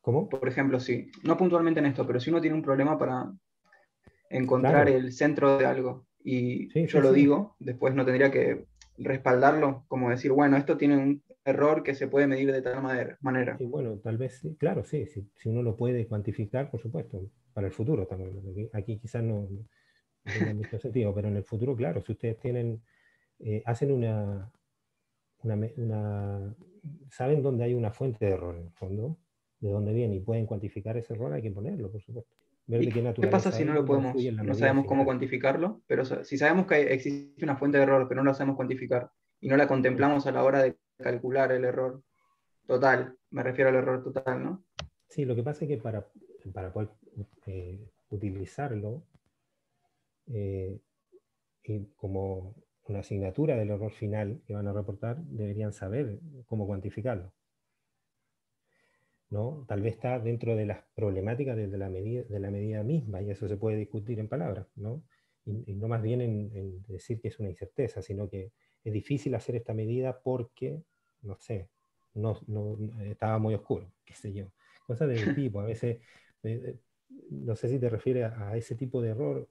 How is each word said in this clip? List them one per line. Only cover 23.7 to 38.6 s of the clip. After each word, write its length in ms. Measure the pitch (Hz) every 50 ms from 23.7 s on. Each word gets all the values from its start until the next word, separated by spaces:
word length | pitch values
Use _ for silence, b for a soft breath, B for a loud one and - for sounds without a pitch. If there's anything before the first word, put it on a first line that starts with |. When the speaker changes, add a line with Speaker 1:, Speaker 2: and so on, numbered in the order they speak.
| 117 113 - 139 139
Speaker 1:
una, 580 | 127 117 113 110 107 104 101 101 98 95 110 _ _ _ _ _ _ _ _ _ _ _ _ _ _ _ _ _ _ _
una 140 | 117 107
me-, 180 | 104 107 113 -
una, 800 | - 117 113 107 107 104 104 104 101 101 101 101 101 98 101 110 - - - 185 208 _ 147 143 - 139 139
saben 320 | - - 131 131 151 151 131
dónde 220 | 139 131 117 120
hay 100 | 120 123
una 180 | 123 117 104 107
fuente 340 | - - 135 117 - -
de 60 | 101 95
error 240 | 92 92 87 85
en 80 | 85 85
el 60 | 87 -
fondo, 460 | _ - 95 98 104 110 139 160 - _ _ _ _ _ _ _ _
de 100 | - 104
dónde 220 | 101 104 104 101 107
viene, 240 | 117 123 117 101
y 40 | 95
pueden 260 | 92 107 113 117 113
cuantificar 500 | 107 117 107 101 98 - 107 98 107 113
ese 180 | 120 113 - 117
error, 180 | 107 120 135 151
hay 100 | 147 110
que 80 | 110 95
ponerlo, 380 | 98 101 143 202 180 113 85 104
por 100 | 107 -
supuesto. 320 | - 113 120 117 _ _ _ _ _ _ _ _
Ver 160 | - 117 117 -
Speaker 2:
¿Y 40 |
Speaker 1:
de 60 | 131 110
qué 100 | 123 117 123 117 -
Speaker 2:
qué 80 | 214 190
pasa 220 | 190 190 190 196
Speaker 1:
naturaleza 20 | -
Speaker 2:
si 120 | - 156
no 80 | 151 151
Speaker 1:
es 40 |
Speaker 2:
lo 80 | 151 139
Speaker 1:
y 20 |
cómo 120 | 135 139 139
Speaker 2:
podemos, 100 | 135 131
Speaker 1:
influye 200 | 131 135 123 127
en 80 | 117
la 60 | 107 104
Speaker 2:
no 100 | 101 101
Speaker 1:
medida 60 | 104
Speaker 2:
sabemos 280 | 127 135 135 139 139
cómo 160 | - 139 135 135
Speaker 1:
final. 40 |
Speaker 2:
cuantificarlo? 760 | 135 131 123 123 123 131 127 131 135 139 160 160 190 220 - _
Pero 180 | _ - 131 131
sa-, 200 | 123 - - -
si 120 | - 143
sabemos 300 | 139 147 151 165 190 185
que 260 | 190 175 151 143 - 131
existe 520 | 135 - 143 143 143 143 - - - -
una 120 | 156 135
fuente 220 | 123 139 143 143 143
de 60 | 139
error, 220 | 135 135 135 131 127
pero 140 | 127 127 135
no 60 | 139
la 40 | 135
sabemos 220 | 135 143 135 135
cuantificar, 540 | 131